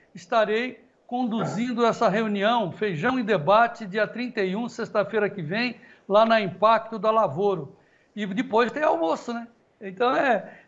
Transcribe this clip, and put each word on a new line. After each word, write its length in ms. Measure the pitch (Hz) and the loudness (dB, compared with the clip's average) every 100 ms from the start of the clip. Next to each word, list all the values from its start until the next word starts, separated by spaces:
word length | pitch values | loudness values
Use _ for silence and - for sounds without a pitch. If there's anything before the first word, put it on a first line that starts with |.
| _ | _
estarei 760 | 175 - 233 208 214 254 - _ _ - | -18 -2 0 2 0 -4 -10 _ _ -10
conduzindo 800 | 247 247 220 151 165 247 233 233 | -4 -2 -2 -2 -2 -4 0 0
essa 200 | 175 220 | 2 2
reunião, 600 | 208 220 202 208 240 185 | 2 0 0 0 0 -2
Feijão 480 | - 214 156 226 262 | -4 -4 -2 -2 -2
em 60 | |
Debate, 600 | 214 190 147 214 233 - 214 | 0 0 4 4 4 0 -8
dia 200 | 214 208 | -4 -4
trinta 360 | 220 247 226 | -4 -8 -4
e 120 | 190 | -4
um, 140 | 196 240 | -4 -6
sexta-feira 640 | - 214 214 196 220 202 | -8 -4 -2 0 0 -2
que 100 | 202 | -4
vem, 400 | 147 208 247 - - - - | -6 -4 -4 -8 -20 -16 2
lá 200 | 202 226 | 4 6
na 120 | 226 | 4
Impacto 600 | 196 - 214 220 220 220 | 2 2 4 4 2 -4
da 120 | 220 | 0
Lavoro. 640 | 220 196 147 202 180 131 - _ _ _ | 2 2 0 0 0 -6 -18 _ _ _
E 120 | 208 208 | -8 -6
depois 440 | 202 190 214 233 | -4 0 2 2
tem 120 | 285 | 0
almoço, 500 | 311 330 330 294 - | 0 0 0 -2 -4
né? 160 | 233 233 _ _ - | -10 -12 _ _ -16
Então 340 | 196 190 240 | -12 -2 0
é, 440 | 294 277 208 - - | 2 2 0 -2 -18